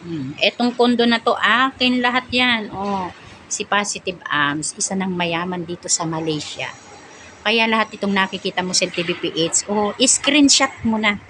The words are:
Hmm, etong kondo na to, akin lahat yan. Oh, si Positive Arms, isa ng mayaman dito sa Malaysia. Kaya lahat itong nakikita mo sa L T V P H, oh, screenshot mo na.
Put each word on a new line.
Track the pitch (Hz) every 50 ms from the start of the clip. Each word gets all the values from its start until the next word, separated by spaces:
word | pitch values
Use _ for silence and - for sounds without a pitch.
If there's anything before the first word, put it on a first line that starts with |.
Hmm, | 175 170 170 156 131 131 151 -
etong | - 202 - - 240 240 240
kondo | - 240 240 247 233 240
na | 240 233 233
to, | 233 240 -
akin | - - 196 214 233 262 269 262 - 254 254 247 247
lahat | 247 247 247 254 247 - 240
yan. | 247 254 247 240 226 208 196 -
Oh, | 190 196 202 202 196 185 175 - - - - - - -
si | - - - 202 -
Positive | - 202 208 202 - 196 - 196 180 170 -
Arms, | - - 147 147 143 143 156 151 - - -
isa | 196 - 196
ng | 190 185 190 185
mayaman | 175 175 170 165 165 175 185 185 180 170 160
dito | 175 175 - 175 -
sa | - 170 160
Malaysia. | 165 160 165 160 156 151 147 - - - 131 123 - - - - - - - - - - - - - - -
Kaya | 208 220 233 226 226
lahat | 220 220 214 208 -
itong | 208 - 202 196
nakikita | 196 190 190 - 185 - 190 - - 180
mo | 185 180
sa | - 190 180
L | -
T | - 175
V | 170 175 -
P | - 165 - 156 165 165 -
H, | - - -
oh, | 202 214 208 208 196 -
screenshot | 247 254 - - - 277 285 302 285 277 - - 277 262 - - - 226
mo | 220
na. | 220 214 208 208 190 - -